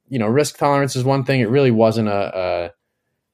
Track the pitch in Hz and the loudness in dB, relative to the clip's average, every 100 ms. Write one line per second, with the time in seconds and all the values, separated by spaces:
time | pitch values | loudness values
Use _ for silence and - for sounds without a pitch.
0 | _ 127 107 127 147 - 147 143 139 131 | _ -4 0 0 -2 -2 0 0 -2 -2
1 | 127 135 131 135 107 135 131 113 113 110 | -2 -2 0 0 2 2 2 4 2 2
2 | 107 101 95 92 90 87 87 - _ _ | -2 -2 -4 -4 -4 -4 -6 -12 _ _
3 | _ _ _ | _ _ _